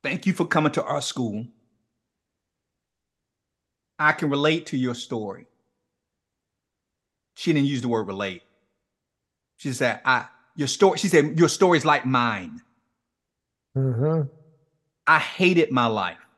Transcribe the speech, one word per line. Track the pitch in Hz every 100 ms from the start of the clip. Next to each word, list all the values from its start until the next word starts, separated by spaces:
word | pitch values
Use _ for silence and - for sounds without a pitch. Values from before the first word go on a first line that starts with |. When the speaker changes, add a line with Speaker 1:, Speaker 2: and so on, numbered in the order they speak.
Speaker 1:
"Thank | 139 165 190
you |
for | - 180
coming | 165 151
to | 147
our | - 143
school. | - - 117 104 120 _ _ _ _ _ _ _ _ _ _ _ _ _ _ _ _ _ _ _ _ _ _ _ _ -
I | 151
can | 151 151
relate | 139 151 160 165
to | 139
your | 127
story." | 120 - 120 104 95 - _ _ _ _ _ _ _ _ _ _ _ _ _ _ _ _ _ _
She | - 170
didn't | 151 139
use | 135
the | 120
word | 113 98
relate. | 98 101 90 _ _ _ _ _ _ _ _ _ _ _ _
She | 143
said, | 120 127 104
"I, | 131 127 - _ _ -
your | 139
story," | - 196 -
she | 190
said, | 160 147 160
"Your | 165
story's | - 185 165
like | 156 147 127
mine." | 131 120 104 87 - _ _ _ _ _ _ _ _ _ _ _ 135
Speaker 2:
Mm-hmm. | 135 117 151 160 139 - _ _ _ _ _ _ -
Speaker 1:
"I | 156
hated | - - 180 170 156
my | 127 120
life. | 107 90 85 -